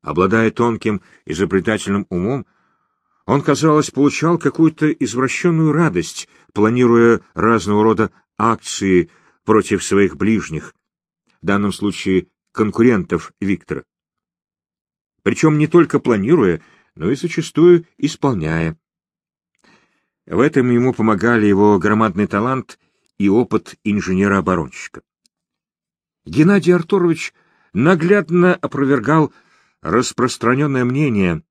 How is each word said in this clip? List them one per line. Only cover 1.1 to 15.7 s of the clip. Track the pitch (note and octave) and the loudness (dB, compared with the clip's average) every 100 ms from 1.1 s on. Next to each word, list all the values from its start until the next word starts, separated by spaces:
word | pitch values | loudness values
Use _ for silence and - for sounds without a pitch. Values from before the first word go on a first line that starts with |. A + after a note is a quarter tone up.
| _ - | _ -10
изобретательным | D#2+ F#2+ F#2+ F2 G#2+ - G2+ G2 | -4 -2 0 -2 -4 -2 -4 -4
умом, | F2+ F#2+ C3+ - _ _ _ _ _ _ _ - | -4 -4 -6 -8 _ _ _ _ _ _ _ -2
он, | C3+ | -2
казалось, | C#3 C#3 D#3 D3+ D3 | 0 0 2 0 0
получал | - C#3+ - D#3 E3+ | 0 0 0 -2 0
какую-то | D3+ - D#3+ D#3 D#3 | -2 2 0 2 -2
извращённую | - B2 A#2 C3 - F3+ E3 D#3+ | -2 -4 -2 -4 -2 -2 2 0
радость, | D3 E3 F2 D#2+ - - _ _ | 2 0 0 -6 -10 -18 _ _
планируя | - G#2+ B2 B2 A#2 A#2 A2+ _ | -2 0 2 4 4 4 2 _
разного | E2+ G#2 A2+ F#2 G#2 | -2 0 0 0 0
рода | A2 A2 G#2 _ _ _ | 2 2 -2 _ _ _
акции | A2 A2 - - G2 F#2 E2 _ _ _ | -4 -4 -8 -6 2 2 0 _ _ _
против | - A2 G2 G2+ | 0 0 0 -4
своих | - G2 G2 D2+ | 0 0 0 0
ближних, | G2 A2 E2+ D#2 - _ _ _ _ _ _ _ | -2 -2 -4 -12 -12 _ _ _ _ _ _ _
в | D#2+ | -4
данном | G2+ G2+ | -2 -2
случае | F#2 G#2 F#2 - F#2 F2 _ _ | -4 -6 -6 -2 -2 -2 _ _
конкурентов | - A2 G2 A#2 A2 E2 F2 - _ | -4 -4 2 2 2 -2 -6 -6 _
Виктора. | G2 F#2 _ C2+ - _ _ _ _ _ _ _ _ _ _ _ _ _ | -6 -6 _ -12 -12 _ _ _ _ _ _ _ _ _ _ _ _ _
Причём | - - D#3+ D3+ | -4 0 2 2
не | |
только | D3+ | 4